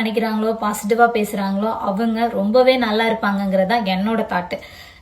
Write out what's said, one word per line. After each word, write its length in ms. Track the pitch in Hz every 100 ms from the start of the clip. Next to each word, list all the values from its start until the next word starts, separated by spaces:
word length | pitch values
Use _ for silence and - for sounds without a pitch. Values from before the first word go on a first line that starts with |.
நினைக்கிறாங்களோ, 560 | 220 220 220 214 220 214
பாசிட்டிவா 480 | 214 214 208 233 233
பேசுறாங்களோ, 640 | 226 208 196 196 196 214 -
அவங்க 500 | 220 190 226 220 233
ரொம்பவே 480 | 202 202 254 254 262
நல்லா 300 | 226 214 226
இருப்பாங்கங்கிறது 600 | 220 208 196 196 190 185
தான் 180 | 233
என்னோட 360 | 190 185 208 220
தாட்டு. 380 | 208 180 180 190 - - - -